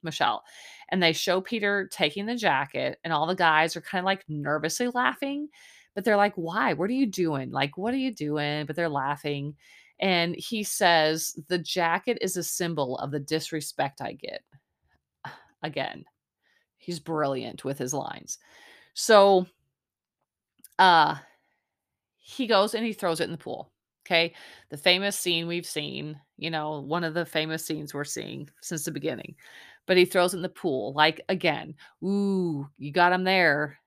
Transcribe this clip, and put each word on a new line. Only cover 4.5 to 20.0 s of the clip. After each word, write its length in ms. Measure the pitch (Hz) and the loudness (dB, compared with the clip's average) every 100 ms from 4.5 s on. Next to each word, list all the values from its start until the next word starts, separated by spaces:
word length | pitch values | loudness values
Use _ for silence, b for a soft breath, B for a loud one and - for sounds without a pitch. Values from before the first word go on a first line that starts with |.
| 151 151 - 247 | -2 -2 -2 -4
laughing, 600 | 247 247 247 277 285 294 B B B B | 0 -2 -2 -6 -6 -8 B B B B
but 120 | - 196 | -4 2
they're 100 | 208 | 4
like, 180 | 202 202 | 4 0
"Why? 360 | 165 185 254 | -6 -2 0
What 160 | 151 185 | 0 0
are 40 | |
you 120 | 254 269 | 0 0
doing? 460 | 185 170 143 131 | 2 0 0 -2
Like, 260 | 135 139 143 | -2 -4 -2
what 160 | 202 | -4
are 40 | 262 | -2
you 160 | 262 | -4
doing?" 520 | 220 151 151 147 151 151 | -4 -4 -2 -2 -4 -6
But 120 | 160 | -2
they're 100 | 170 | -2
laughing, 680 | 143 139 143 147 143 143 143 b b b b | 0 -2 -4 -4 -6 -8 -10 b b b b
and 360 | 190 180 170 175 | 0 2 0 -4
he 260 | - 226 | -6 -6
says, 680 | 208 - 185 170 156 160 - - 156 | -4 2 4 6 4 2 -4 -10 -4
"The 80 | 180 | -4
jacket 580 | 165 - 170 175 - 240 | -2 -2 0 0 -2 -2
is 160 | 190 185 | -2 -4
a 60 | |
symbol 540 | 160 - 175 165 131 127 | -6 -4 -4 -2 -4 -4
of 120 | 143 | -6
the 80 | 143 | -6
disrespect 800 | 139 156 - 160 147 - 139 - | -4 -4 -4 -8 -8 -4 -6 -4
I 120 | 117 | -12
get." 320 | 110 - - _ _ _ _ _ _ _ _ - | -10 -14 -14 _ _ _ _ _ _ _ _ -20
<sighs> 380 | - _ _ | -18 _ _
Again, 420 | 160 143 135 - - _ _ _ _ _ _ _ | -10 -6 -6 -8 -20 _ _ _ _ _ _ _
he's 220 | - 170 | -12 -10
brilliant 680 | - 160 151 135 117 - - | -6 -2 -2 -2 -6 -10 -8
with 120 | 139 | -6
his 140 | 127 | -4
lines. 460 | 139 - - - - B B B B B - | -4 -6 -12 -12 -14 B B B B B -8
So, 520 | - 214 202 190 180 _ _ _ _ _ | 8 8 10 6 4 _ _ _ _ _